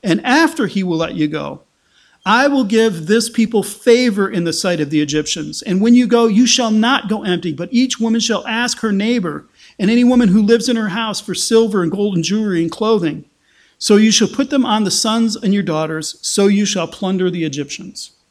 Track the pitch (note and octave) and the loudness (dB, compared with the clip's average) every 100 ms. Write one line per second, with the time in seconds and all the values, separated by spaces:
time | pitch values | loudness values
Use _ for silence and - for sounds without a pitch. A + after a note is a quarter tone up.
0 | A3+ D#4+ C4+ C4+ D#4+ D#4+ G#3+ G3+ F#3 D#3+ | -2 -2 2 2 2 0 -4 -2 -2 -2
1 | E3 E3 D3+ D3+ C#3+ C3+ _ _ _ _ | -4 -2 -4 -4 -8 -12 _ _ _ _
2 | _ _ - A3 C#4+ C#4 A3 A3 A3+ E3+ | _ _ 0 2 2 2 0 2 2 0
3 | D#3 A3 A#3 - A3 A3+ F#3+ - - A#3+ | 0 0 0 -2 0 0 -4 -4 2 4
4 | B3+ G3+ G3 G3+ E3+ D#3 F#3+ F3 D3 D3+ | 4 0 -2 -2 -2 -2 -2 -2 0 0
5 | D3 D3+ D3+ - D3+ D3+ - F#3 A3 A#3+ | 0 -2 -4 -6 -8 -10 -4 0 4 4
6 | A#3+ A#3 A#3 G#3 B3 - A#3 G#3+ A3+ C4+ | 4 2 4 4 4 2 2 2 2 0
7 | G3+ G#3+ F#3 F3+ F3+ D3 F3 A#3+ B3+ - | -2 -6 -2 -4 -4 -8 -2 0 0 -2
8 | A3+ A3+ G#3 G#3+ - A3+ A#3+ - A3+ G3 | -2 0 0 -4 -2 -4 -4 -4 -2 0
9 | G#3+ A#3+ F3 D3 - _ - _ G3 A#3+ | 0 -2 -2 -8 -14 _ -20 _ 0 4
10 | B3 B3 A#3 G3 G#3 A#3 A#3 A#3 G#3+ F3 | 4 4 4 4 4 2 2 -2 -2 -4
11 | A3+ G3 - F3+ - A3+ A3+ G3+ E3+ F#3+ | -6 -8 -8 -8 0 2 2 0 -2 -2
12 | G#3 F#3 D#3 G#3 G#3+ F3 E3 - A3 A3 | -2 -2 -2 -2 0 -2 -2 -2 0 2
13 | E3+ D3 - _ _ _ _ _ - G#3 | 0 -6 -14 _ _ _ _ _ 2 6
14 | A3 G#3 G#3+ A3+ C#4 C#4+ B3 G#3+ G3+ - | 6 4 0 0 -2 0 0 0 0 -2
15 | A3+ A3+ A3+ G3 G#3+ G3+ E3+ D#3 D#3 D#3+ | -2 0 0 -2 0 0 0 -4 -4 -6
16 | D#3 - - - G3+ G3+ G#3 F#3+ E3 - | -8 -10 -6 2 2 2 0 -2 -6 -6
17 | F#3 F#3+ F3+ F3 D#3+ C#3 C#3 - - - | -4 -2 -2 -2 -6 -6 -10 -10 -14 -16
18 | - _ _ | -18 _ _